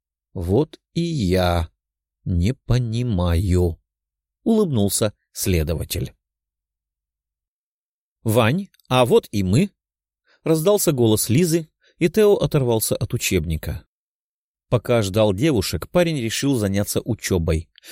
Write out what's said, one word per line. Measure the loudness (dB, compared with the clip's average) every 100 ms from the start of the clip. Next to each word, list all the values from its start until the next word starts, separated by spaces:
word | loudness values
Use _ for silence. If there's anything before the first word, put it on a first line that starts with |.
| _ _ _
«Вот | -8 0 0 0 -8 _
и | -4
я | -4 -2 0 0 0 0 -4 _ _ _ _ _ -4
не | -2 0
понимаю», | -2 -2 -2 -2 -4 -2 0 0 0 0 2 0 -4 _ _ _ _ _ _
улыбнулся | 0 2 2 0 0 0 -4 -6 _
следователь. | -8 -2 0 0 -4 -6 -6 -8 -12 _ _ _ _ _ _ _ _ _ _ _ _ _ _ _ _ _ _ _ _
«Вань, | 0 2 2 0 -4 _ -2
а | 0 4
вот | 2 0
и | -4
мы», | 0 2 0 _ _ _ _ _ _ _
раздался | -2 0 2 2 2
голос | 2 2 2 2
Лизы, | 2 2 0 -4 _ _ -4
и | -2
Тео | 2 4 4
оторвался | 2 0 0 0 -2 -4
от | -4
учебника. | -4 -2 -2 -2 -6 -6 -10 -12 _ _ _ _ _ _ _ -4
Пока | -2 0 0
ждал | 0 2 2
девушек, | 2 0 0 -2 -6 -2
парень | 0 0 -2
решил | -4 -2 0 0
заняться | 0 -2 -2 -4
учебой. | -4 -6 -2 -2 0 -2 -4 _ -20